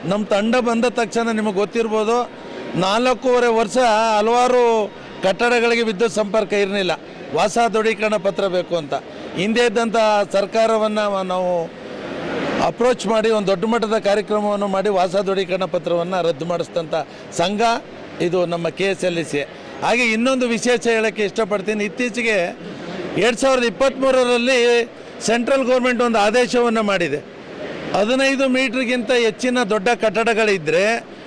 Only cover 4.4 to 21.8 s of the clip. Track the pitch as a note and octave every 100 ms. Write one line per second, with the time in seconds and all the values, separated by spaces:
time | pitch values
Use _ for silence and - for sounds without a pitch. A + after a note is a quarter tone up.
4.4 | B3 B3 A#3+ A3+ G3+ - - - F#3 F#3+
5.4 | A#3+ A#3+ A#3 A#3 A3 F#3 A#3 G3 G#3+ A3
6.4 | G#3+ G3+ G3 G3+ F3+ D#3 - - - D3+
7.4 | G3+ A#3 A#3 A3 A3 A3 G#3+ G#3+ F#3+ F#3+
8.4 | G3 F3+ F3 F3 C#3+ C#3 - - - D3
9.4 | G3+ A3+ A#3+ A3 A#3 A3 G#3+ G#3 G3+ G3
10.4 | G3+ A3+ A3+ A3 G#3+ G#3+ G#3 G3 F#3 F#3
11.4 | F3+ F3 D#3+ - - - - - - -
12.4 | - - - - A#3+ B3 F#3+ A3+ A3 A3
13.4 | F#3+ G3 A3 A#3 A3 A3 G3+ G#3 G#3 G#3
14.4 | G#3 G3+ G3+ F#3+ G3+ F#3+ F#3 F#3+ F#3+ F#3+
15.4 | F3+ F3+ F#3 F3+ E3 E3+ E3+ F#3 E3 E3
16.4 | E3 E3+ E3 F3 D#3+ D#3+ - - - -
17.4 | F3 G#3 A#3 A#3+ - - - - F3 F3+
18.4 | E3+ E3+ E3 - G3 F#3+ F3+ E3+ D3+ C#3+
19.4 | - - - - D#3+ A#3 A#3+ A3 B3 C4
20.4 | B3 A3+ B3 A#3+ A#3 A3+ A3 G#3 G3+ -
21.4 | G#3 G#3 F#3 G#3+